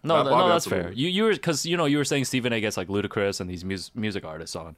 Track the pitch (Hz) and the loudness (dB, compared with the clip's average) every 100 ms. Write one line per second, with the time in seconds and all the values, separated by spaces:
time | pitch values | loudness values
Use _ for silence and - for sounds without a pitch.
0 | 147 156 139 147 - 131 - 92 87 107 | 0 2 4 4 4 4 2 -2 -2 -2
1 | 160 185 220 196 170 147 165 175 151 147 | -2 2 2 2 0 -2 0 0 2 2
2 | 139 143 131 131 120 117 107 98 92 98 | 2 0 0 0 0 0 0 -2 -2 0
3 | 101 - 98 98 92 90 92 95 85 117 | 0 0 0 0 -6 -6 -6 -6 -8 -6
4 | 107 95 80 78 80 - 82 | -4 -4 -6 -12 -10 -10 -10